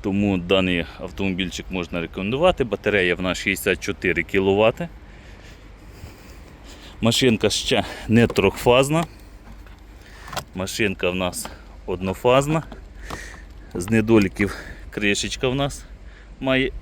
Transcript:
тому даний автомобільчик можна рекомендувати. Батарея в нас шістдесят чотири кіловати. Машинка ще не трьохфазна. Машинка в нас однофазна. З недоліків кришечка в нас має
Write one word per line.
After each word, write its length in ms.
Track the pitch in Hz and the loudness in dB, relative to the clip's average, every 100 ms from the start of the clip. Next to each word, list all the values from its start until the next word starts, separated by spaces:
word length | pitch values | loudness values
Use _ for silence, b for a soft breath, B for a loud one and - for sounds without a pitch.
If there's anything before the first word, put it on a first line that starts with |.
тому 360 | 104 98 104 95 | -2 0 2 0
даний 460 | 87 95 92 87 82 - | 2 2 4 0 -2 -10
автомобільчик 680 | 90 - 95 92 92 - - | -12 -4 -4 -2 -4 -6 -8
можна 300 | 92 82 87 | -6 -6 -6
рекомендувати. 640 | 82 - 95 135 180 - | -6 -6 -6 0 0 0
Батарея 500 | 127 101 107 101 90 | -2 -2 0 2 2
в 80 | 87 | 0
нас 160 | 92 87 | -2 -2
шістдесят 420 | 101 95 - 90 | -4 -2 0 0
чотири 420 | - 98 92 85 | -2 -4 -2 -2
кіловати. 680 | 82 98 95 98 110 - 170 - B B B B B B B - - - - - - - - - B B B B | 0 0 2 4 4 2 -10 -12 B B B B B B B -20 -20 -20 -20 -20 -20 -20 -20 -20 B B B B
Машинка 500 | 113 117 131 110 107 | 0 4 4 4 2
ще 340 | - - 113 B B B | 0 0 0 B B B
не 180 | 110 117 | 6 6
трьохфазна. 800 | - 95 - 123 123 135 160 175 - - - - - - - - B B B B B - | 4 2 4 4 6 4 0 -2 -10 -20 -20 -20 -20 -20 -20 -20 B B B B B -10
Машинка 560 | 92 95 - 107 92 90 | -8 -6 0 -2 0 -2
в 40 | |
нас 340 | 92 90 87 - B B B - | 0 -2 -4 -12 B B B -8
однофазна. 760 | 90 95 92 127 131 143 160 - - - B B B B B B - - | -4 -4 0 2 4 2 -4 -4 -18 -18 B B B B B B -20 -12
З 160 | - 90 | -8 2
недоліків 680 | 113 107 113 95 - 101 B B B B | 2 6 6 6 0 -2 B B B B
кришечка 580 | - 208 202 101 - 131 | -2 0 0 -2 -2 -2
в 60 | |
нас 300 | 135 139 - - - B B B - | 0 -4 -6 -16 -18 B B B -6
має 320 | 135 131 131 - | 0 2 0 -4